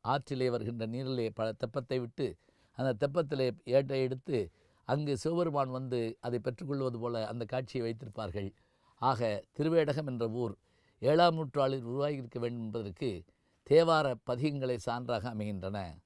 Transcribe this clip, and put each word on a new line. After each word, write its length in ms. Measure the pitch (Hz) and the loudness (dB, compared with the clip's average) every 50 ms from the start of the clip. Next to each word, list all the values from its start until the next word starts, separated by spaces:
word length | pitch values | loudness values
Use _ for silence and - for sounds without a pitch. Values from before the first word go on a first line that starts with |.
ஆற்றிலே 500 | _ 113 127 143 127 - 143 131 127 127 | _ 2 0 0 0 -2 -2 0 2 2
வருகின்ற 360 | 120 120 - 113 120 117 113 | 2 0 -2 -4 -4 -4 -4
நீரிலே 440 | 110 113 123 135 131 135 123 117 110 | -4 -4 -4 -4 -2 -2 0 0 -2
பல 220 | 104 - 110 113 110 | -2 -2 -2 -4 -2
தெப்பத்தை 480 | - - 117 - 135 127 - 135 131 | -4 -6 -4 -4 -6 -4 -2 -2 -2
விட்டு 360 | 123 117 - - 143 127 - _ _ _ _ _ _ _ _ | -2 -4 -6 -4 -4 -4 -4 _ _ _ _ _ _ _ _
அந்த 220 | - 127 135 123 | -2 0 0 0
தெப்பத்திலே 560 | 104 - 143 139 175 165 139 151 139 131 127 - - _ | 2 0 0 2 0 0 0 0 0 0 0 0 -2 _
ஏட்டை 360 | - 123 135 139 135 139 135 | 4 4 4 4 4 2 0
எடுத்து 500 | 131 127 131 127 - - 151 120 101 85 _ _ _ _ _ _ _ | 2 0 0 -4 -4 -2 0 0 0 -2 _ _ _ _ _ _ _
அங்கு 320 | - 123 143 151 147 143 | 0 0 0 2 0 -2
சிவபெருமான் 540 | 127 - 151 170 170 175 170 147 143 135 131 | 0 0 0 0 2 0 2 2 0 0 0
வந்து 460 | 127 127 131 127 123 120 117 113 117 _ | -2 -6 -4 -2 -2 -2 -2 -2 -4 _
அதை 180 | - 120 120 120 | -6 -4 -4 -2
பெற்றுக்கொள்வது 600 | 107 127 127 - - 139 143 139 135 131 120 117 | -2 -2 -6 -4 -6 -4 -4 -2 -2 -2 -2 -2
போல 280 | 113 120 117 117 110 | -4 -4 -2 -2 -4
அந்த 180 | 107 117 120 120 | -4 -4 -6 -6
காட்சியை 420 | 110 - 127 131 113 - 131 117 | -4 -4 -4 -4 -4 -4 -4 -2
வைத்திருப்பார்கள். 680 | 117 117 113 123 113 98 - 110 98 90 104 98 98 - _ _ _ _ _ _ _ _ | -2 -4 -6 -8 -14 -10 -8 -8 -6 -6 -6 -6 -6 -8 _ _ _ _ _ _ _ _
ஆக 500 | _ - 139 131 113 117 113 104 101 - _ _ - | _ 2 2 2 4 2 0 0 -2 -4 _ _ -2
திருவேடகம் 480 | 147 165 165 165 156 147 143 139 156 | 0 4 4 4 4 4 2 -2 -2
என்ற 240 | 143 127 120 117 117 | -4 -4 -2 -2 -2
ஊர் 260 | 110 120 123 113 101 _ _ _ _ _ _ _ _ _ | 0 0 -2 -2 -4 _ _ _ _ _ _ _ _ _
ஏழாம் 340 | - 127 151 160 175 175 165 | 2 4 6 8 8 6 6
நூற்றாண்டில் 520 | 160 160 139 - 147 135 135 135 135 120 | 2 -2 -2 0 2 2 2 2 -2 -4
உருவாகியிருக்க 520 | 117 120 135 147 147 151 139 127 113 - 123 | -4 -2 -2 -2 -2 -2 -4 -6 -8 -6 -4
வேண்டும் 260 | 117 120 120 120 113 | -4 -4 -4 -4 -6
என்பதற்கு 600 | 110 104 117 110 101 92 - - 127 101 85 80 _ _ _ _ _ _ _ _ - | -6 -6 -6 -6 -6 -6 -4 -4 -4 -4 -4 -10 _ _ _ _ _ _ _ _ 6
தேவார 440 | 143 156 165 165 165 156 151 139 123 113 _ | 6 8 8 8 6 4 4 2 -2 -4 _
பதிகங்களை 520 | - 123 123 139 156 143 143 131 127 123 117 - | -4 -2 0 0 -2 0 0 0 0 -2 -2 -2
சான்றாக 380 | - 120 120 123 120 123 110 95 | -4 -4 -4 -2 -2 -2 -2 -2
அமைகின்றன. 760 | 123 117 107 104 104 104 95 87 92 98 104 95 85 78 - _ | -4 -4 -4 -4 -4 -4 -4 -4 -4 -4 -4 -6 -8 -10 -14 _